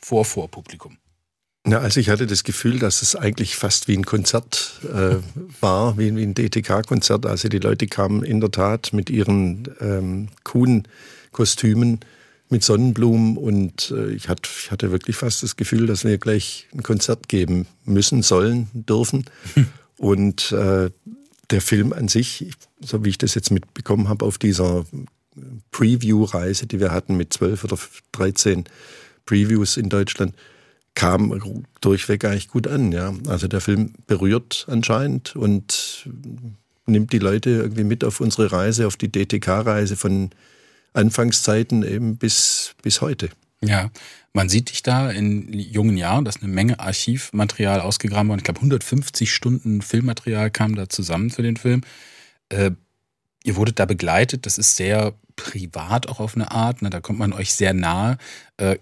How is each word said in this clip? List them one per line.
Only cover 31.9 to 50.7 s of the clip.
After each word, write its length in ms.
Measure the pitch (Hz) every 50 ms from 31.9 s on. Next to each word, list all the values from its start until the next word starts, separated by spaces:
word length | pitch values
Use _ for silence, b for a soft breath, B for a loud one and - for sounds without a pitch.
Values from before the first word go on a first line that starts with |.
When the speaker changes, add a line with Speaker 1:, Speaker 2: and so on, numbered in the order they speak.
| 98 95 - - 104 104 -
Speaker 2:
eigentlich 240 | 104 101 98 -
gut 200 | - - 123 113
an, 260 | 131 147 147 127 92 85
ja. 200 | 87 90 98 95 95 120
Also 220 | - 90 85 80 92
der 100 | 98 95
Film 360 | - 104 101 107 110 - - - -
berührt 580 | - 107 87 95 98 110 117 120 - - - - -
anscheinend 640 | 127 113 113 110 110 117 139 143 127 123 - - -
und 760 | 151 117 104 101 98 101 - - - - - - - - 139 123 117 131 120 113 123 123 113 104 - _ _ _ _ -
nimmt 260 | 120 107 104 107 -
die 80 | 123 107
Leute 300 | 98 95 101 110 - 127
irgendwie 340 | 120 110 110 107 107 117 104
mit 220 | 104 117 117 -
auf 160 | - - -
unsere 320 | 131 113 - - 107 95 92
Reise, 340 | 90 95 107 110 113 113
auf 80 | 101 -
die 140 | - 110 104
D-T-K-Reise 880 | - 98 98 - 107 92 - 92 92 104 110 117 104 104 104 98 98
von 320 | - - 98 98 98 95 92 b b b b b b b b b b b b b
Anfangszeiten 880 | - 104 113 - - 117 120 - - - 110 107 110 117 - 123 110 101
eben 320 | - 95 107 117 110 113
bis, 600 | 117 - 110 - - - - - - - - - _
bis 200 | - 107 - -
heute. 280 | - 151 135 - 82 78 - _ _ _ _ -
Speaker 1:
Ja, 320 | 110 104 104 98 95 110 B B B B B B B B
man 160 | - 98 95
sieht 220 | 92 98 117 123 -
dich 140 | - - -
da 280 | 127 127 127 135 127
in 400 | 98 104 104 104 104 104 - -
jungen 460 | 107 101 101 - 110 107 104 113 101
Jahren, 260 | 92 85 85 107 139 143
da 60 | 107
ist 120 | - -
eine 120 | 107 98 95
Menge 260 | 95 107 120 117 -
Archivmaterial 1000 | - 95 95 - - 117 120 131 - - - 104 104 104 - - 104 98 98 95
ausgegraben 480 | 87 98 - - - 104 101 104 104 107
worden. 100 | 104 92
Ich 60 | -
glaub, 160 | 107 90 -
hundertfünfzig 720 | 131 139 139 117 - - 127 143 139 - - - 117 - -
Stunden 480 | - - 120 127 127 - 110 107 104
Filmmaterial 680 | 104 - - 113 123 123 113 - - 120 110 107 107 107
kam 260 | - - 110 107